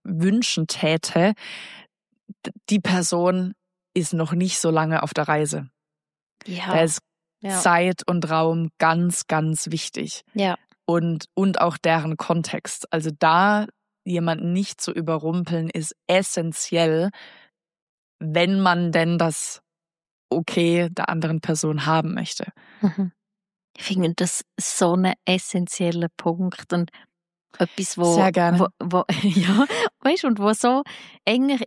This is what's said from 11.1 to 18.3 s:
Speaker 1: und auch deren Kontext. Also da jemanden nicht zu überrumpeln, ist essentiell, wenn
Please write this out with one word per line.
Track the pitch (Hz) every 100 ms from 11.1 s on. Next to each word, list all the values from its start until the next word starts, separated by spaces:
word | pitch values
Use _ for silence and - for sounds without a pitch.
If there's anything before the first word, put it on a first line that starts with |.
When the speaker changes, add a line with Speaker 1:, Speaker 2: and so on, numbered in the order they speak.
| 160 -
Speaker 1:
und | - 196 175
auch | 175 -
deren | 170 165 156 156
Kontext. | - 170 156 - - - -
Also | 165 156 147
da | 160 170 202 208 214 - _ _
jemanden | 190 175 170 160 175
nicht | 180 196 -
zu | -
überrumpeln, | - 165 160 156 175 165 165 165
ist | 165 156 - -
essentiell, | 185 196 180 165 156 - 165 165 160 190 - - - _ _ _ _ _ _ _ -
wenn | 160